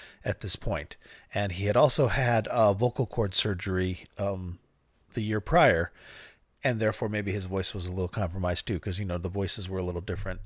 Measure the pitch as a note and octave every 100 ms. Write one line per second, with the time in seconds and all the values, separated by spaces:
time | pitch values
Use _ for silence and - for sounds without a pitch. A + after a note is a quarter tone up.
0 | - - - F2+ G2 - - E2+ D2 -
1 | - - - - G2+ F2 G2+ G#2 C#3+ -
2 | B2+ G2 B2 A2+ G#2+ B2 G#2+ G2 A#2+ -
3 | A#2+ - G#2 - A2 F#2 G2 F#2 F#2 F2+
4 | - - G2+ F#2+ F2+ F2+ _ _ _ _
5 | _ - G#2+ G#2+ - E3+ D3 E2 E2+ -
6 | - - - _ _ _ C3+ A2+ A2 -
7 | A2 G#2+ G2+ G2+ F#2 F#2+ F#2 G2+ F2 F#2
8 | F2+ - F#2 F#2+ F2+ F2 - F#2+ - F#2
9 | G2+ F2 F2 G2 G2 - F2+ F#2 F2+ F2
10 | E2+ E2+ F#2+ F2+